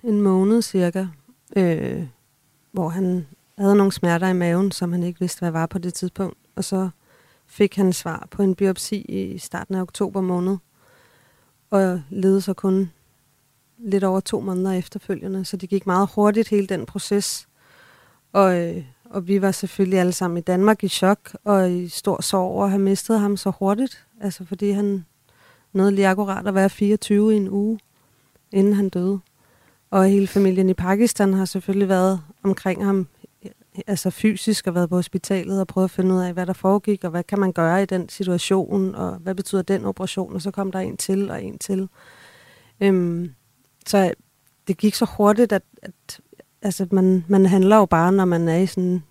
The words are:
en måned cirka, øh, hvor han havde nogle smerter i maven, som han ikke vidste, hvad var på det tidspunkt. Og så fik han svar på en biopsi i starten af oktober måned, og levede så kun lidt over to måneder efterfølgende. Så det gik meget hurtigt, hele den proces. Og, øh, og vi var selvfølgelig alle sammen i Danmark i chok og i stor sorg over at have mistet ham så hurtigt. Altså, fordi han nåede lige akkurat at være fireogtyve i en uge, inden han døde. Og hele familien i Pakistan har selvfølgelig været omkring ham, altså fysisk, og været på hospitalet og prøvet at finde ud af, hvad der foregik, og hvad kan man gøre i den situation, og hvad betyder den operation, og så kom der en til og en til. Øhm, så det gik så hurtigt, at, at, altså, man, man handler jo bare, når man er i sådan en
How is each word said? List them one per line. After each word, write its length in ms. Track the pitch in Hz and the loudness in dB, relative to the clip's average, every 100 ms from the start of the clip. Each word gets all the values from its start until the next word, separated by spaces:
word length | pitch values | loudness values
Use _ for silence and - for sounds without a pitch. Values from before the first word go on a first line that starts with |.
en 180 | 247 208 | 0 2
måned 400 | 202 185 196 226 | 4 4 4 2
cirka, 440 | 214 190 180 185 190 156 _ _ _ 202 | 0 0 0 -2 -6 -10 _ _ _ 0
øh, 480 | 180 160 95 - 147 _ _ _ _ _ _ | 2 0 -2 -6 -8 _ _ _ _ _ _
hvor 180 | 190 170 | -4 -4
han 360 | 175 185 180 151 _ _ - | -2 -2 -2 -6 _ _ -2
havde 180 | 196 202 | 4 6
nogle 160 | 196 | 4
smerter 360 | - 175 170 185 | 2 0 2 0
i 60 | |
maven, 380 | 180 175 170 196 | 0 2 2 0
som 200 | - 180 | -2 -4
han 120 | 175 | -2
ikke 160 | 175 175 | -4 -4
vidste, 200 | 180 - | -6 -4
hvad 120 | 175 | -4
var 140 | 160 165 | -2 -4
på 140 | 190 | -4
det 140 | 175 | -8
tidspunkt. 440 | - 180 - 190 - _ - | -6 -8 -6 -8 -8 _ -10
Og 80 | |
så 260 | 190 190 190 - _ _ _ _ _ | -4 -2 -4 -8 _ _ _ _ _
fik 280 | - 202 - | 0 0 4
han 180 | 190 | 0
svar 340 | 180 170 160 - | 0 -6 -10 -12
på 120 | - | -2
en 120 | 196 180 | -2 0
biopsi 400 | 196 185 - 208 | -2 -2 -6 -8
i 360 | - 190 190 190 | -6 -8 -8 -10
starten 380 | - 180 - 190 | -10 -12 -6 -6
af 60 | |
oktober 400 | 180 - 196 196 | -6 -6 -4 -2
måned, 360 | 185 180 185 196 _ _ _ _ _ _ _ _ _ _ _ | -2 0 -2 -4 _ _ _ _ _ _ _ _ _ _ _
og 320 | 202 185 180 139 | 2 2 -2 -8
levede 320 | 190 190 196 | -2 2 2
så 120 | 190 | 0
kun 380 | 185 196 190 185 _ _ _ _ _ _ _ _ _ | -4 0 0 0 _ _ _ _ _ _ _ _ _
lidt 240 | 233 196 | -2 0
over 160 | 190 190 | 2 0
to 200 | - 220 | -2 -6
måneder 320 | 190 180 190 | -4 -2 -2
efterfølgende. 720 | 185 - 202 - 180 196 190 185 | -2 -6 -12 -8 -8 -6 -8 -8
Så 120 | 185 | -10
det 120 | 185 | -4
gik 160 | 196 190 | -4 0
meget 240 | 185 196 - | 0 0 2
hurtigt, 340 | 208 208 220 | 2 2 0
hele 180 | 208 190 | 0 -2
den 180 | 180 - | -6 -8
proces. 600 | 196 - 202 - - - _ _ _ - _ _ _ _ | -10 -2 -2 -2 -8 -14 _ _ _ -20 _ _ _ _
Og, 260 | - 190 180 | 2 4 2
øh, 240 | 170 175 131 _ 240 | -2 -6 -12 _ _
og 220 | 202 175 | -10 0
vi 140 | 202 | 0
var 100 | 196 | 2
selvfølgelig 480 | 185 190 - 190 185 | -2 -6 -2 0 2
alle 120 | 180 | 2
sammen 260 | 175 180 170 | 0 -2 -2
i 40 | |
Danmark 420 | 170 180 202 214 | -2 2 2 2
i 40 | 196 | -2
chok 480 | - 185 208 - - | 0 0 0 -4 -10
og 280 | 208 196 185 | 0 2 2
i 160 | 180 175 | -2 -6
stor 320 | - - 180 | -6 -4 -4
sorg 200 | - 190 185 | -2 -2 -2
over 120 | 190 | -2
at 60 | 196 | 0
have 120 | 196 | 2
mistet 380 | 196 196 - 226 | 0 0 0 0
ham 180 | 202 202 | 0 -2
så 140 | 196 - | -4 -2
hurtigt. 480 | 196 208 262 - _ _ | -2 0 -4 -6 _ _
Altså, 240 | 202 - 180 | -8 -8 -12
fordi 260 | 196 202 | -4 -2
han 340 | 202 202 196 170 _ _ _ _ _ _ | 0 0 -2 -6 _ _ _ _ _ _
nåede 180 | 190 196 | 2 2
lige 160 | 196 190 | 4 2
akkurat 400 | 190 202 190 202 | 2 -2 -4 -2
at 80 | 190 | 2
være 140 | 196 | 2
fireogtyve 640 | - 202 214 - 202 214 | 2 0 0 2 2 4
i 40 | 214 | 2
en 120 | 190 | 0
uge, 300 | 196 208 226 _ _ _ _ _ _ _ | -2 -2 -4 _ _ _ _ _ _ _
inden 220 | 196 196 | 2 2
han 160 | 208 196 | 2 0
døde. 300 | 185 185 196 _ _ _ _ _ _ _ | -2 -2 -4 _ _ _ _ _ _ _
Og 140 | 196 190 | 2 4
hele 220 | 196 196 | 4 2
familien 420 | 202 196 185 190 | 2 2 4 2
i 40 | |
Pakistan 600 | 185 180 202 240 - 196 | 2 0 2 2 2 2
har 120 | 190 190 | 2 -2
selvfølgelig 440 | 190 - 196 196 | -4 -2 0 2
været 320 | 190 185 185 151 - | 2 2 0 -6 -6
omkring 420 | 196 185 190 185 202 | -2 -2 -2 -2 0
ham, 220 | 196 175 _ - _ 196 _ _ - - | -2 -4 _ -20 _ -20 _ _ -14 -6
altså 220 | 196 190 | -4 -4
fysisk, 580 | - 214 196 - 208 - | 0 0 0 -2 -2 -2
og 80 | 175 | -2
været 140 | 170 | 0
på 60 | 180 | 0
hospitalet 640 | 170 185 - 196 175 196 | -2 -6 -4 -4 -2 -4
og 60 | 185 | -2
prøvet 160 | - 185 | 0 -2
at 40 | |
finde 240 | - 185 185 | 0 2 2
ud 40 | |
af, 140 | 180 | 0
hvad 120 | 175 180 | -4 -4
der 80 | |
foregik, 500 | 185 190 202 202 202 | -2 2 2 0 -2
og 60 | 180 | -2
hvad 140 | 170 | -6
kan 160 | 175 202 | -2 0
man 120 | 190 | 0
gøre 320 | 175 165 180 | 2 2 2
i 20 | 196 | 0
den 240 | 185 170 | -2 -4
situation, 840 | - 185 175 - 190 - 202 190 202 | -6 -2 -2 0 0 0 -2 -2 -4
og 200 | 185 180 | -8 -6
hvad 200 | 170 185 | -8 -8
betyder 260 | 196 196 | -4 -4
den 240 | 175 196 196 | -2 -2 -2
operation, 480 | 190 190 - 185 190 | -6 -6 -6 -6 -6
og 60 | |
så 100 | 175 | -8
kom 200 | 196 196 | -6 -6
der 80 | 190 | -4
en 180 | 185 - | -8 -8
til 340 | - 190 196 | -4 -2 -2
og 120 | - | -6
en 140 | - - | -10 -12
til. 320 | - 190 190 _ - - - - - _ _ _ | -4 -4 -4 _ -20 -20 -20 -20 -20 _ _ _
Øhm, 500 | 202 185 175 170 175 - _ _ _ _ - | 2 2 0 -2 -8 -12 _ _ _ _ -2
så 240 | 202 185 - _ _ _ _ - | 0 2 -2 _ _ _ _ -6
det 100 | 185 | 0
gik 180 | 214 - | 0 0
så 100 | 226 - | -4 4
hurtigt, 340 | 208 214 240 | 4 6 4
at, 120 | 196 _ _ | 2 _ _
at, 380 | - - - - _ _ - _ | -20 -20 -20 -20 _ _ -20 _
altså, 260 | 202 - 185 | -6 -4 0
man, 340 | 196 185 185 165 | 2 4 2 4
man 180 | 196 190 | 4 6
handler 300 | 190 185 214 | 6 6 6
jo 80 | 196 | 6
bare, 260 | 165 170 | 4 4
når 140 | 196 185 | 4 2
man 220 | 170 170 | 2 2
er 100 | 165 | 2
i 80 | 185 | 0
sådan 180 | - 180 | -2 -2
en 140 | 180 151 | -2 -6